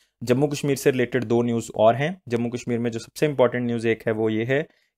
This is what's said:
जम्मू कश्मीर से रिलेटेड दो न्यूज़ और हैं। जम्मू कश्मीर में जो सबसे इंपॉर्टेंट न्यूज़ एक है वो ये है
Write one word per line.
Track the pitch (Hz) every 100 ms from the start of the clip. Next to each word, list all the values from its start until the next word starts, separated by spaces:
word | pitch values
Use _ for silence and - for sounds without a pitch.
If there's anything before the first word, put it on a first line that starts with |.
| _ _
जम्मू | 117 123 147
कश्मीर | 143 143 135
से | 147
रिलेटेड | 127 120 127
दो | 110 120
न्यूज़ | 120 117 110 -
और | 110 123
हैं। | 151 190 -
जम्मू | 117 120
कश्मीर | 117 - 117
में | 120
जो | 113
सबसे | - - 156
इंपॉर्टेंट | 135 123 123 120
न्यूज़ | 117 113
एक | 110 117
है |
वो | 110 110
ये | 110 117
है | 135 170 _ _